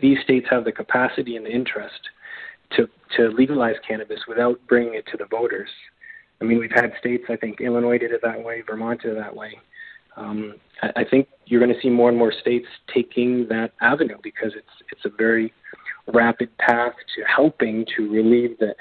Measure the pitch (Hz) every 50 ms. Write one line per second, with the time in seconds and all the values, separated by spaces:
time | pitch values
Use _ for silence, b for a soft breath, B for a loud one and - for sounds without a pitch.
0 | - 135 139 135 - - 131 127 127 - 131 123 117 113 107 - 110 - - 123
1 | 123 127 - - 135 123 117 113 110 110 113 120 127 - - - 107 - - -
2 | - - - B B B B B B B B B B - - - 117 113 _ _
3 | _ - - - 117 113 110 117 131 135 147 139 120 113 110 - - - 113 110
4 | 110 - 107 104 - - 113 117 120 120 123 123 _ - 123 120 120 117 113 107
5 | - - - 110 104 - - 113 120 117 - 95 104 - - - - - _ B
6 | B B B B B B B - 110 113 117 117 113 110 120 123 123 113 107 -
7 | - 123 123 120 120 - 117 110 - 113 104 - - 123 120 120 120 120 120 120
8 | 120 117 117 117 - 117 113 113 113 117 117 117 113 - 110 110 113 113 120 120
9 | - 113 107 107 107 107 - 110 107 107 107 - _ _ B B B B B B
10 | B B _ - 110 104 107 107 107 107 104 - _ _ _ - - - - -
11 | 123 - - 135 139 - _ _ _ - 120 120 120 123 120 120 - 131 123 120
12 | 120 120 120 117 117 110 107 - - 120 120 120 120 - - - _ - - 127
13 | 120 - - - 120 123 123 123 120 110 113 113 113 113 _ - 120 117 135 147
14 | 160 120 104 - - 107 - - - 110 104 107 - _ _ _ _ - - -
15 | - 104 104 - 110 113 113 113 110 113 - _ - B B B B B B B
16 | B - 113 117 117 117 113 - - 120 _ - - - 120 117 120 120 - -
17 | - - - - - - - - 139 156 151 - - 113 110 110 113 - - -
18 | 110 104 107 110 110 113 120 120 120 120 113 - 110 104 - -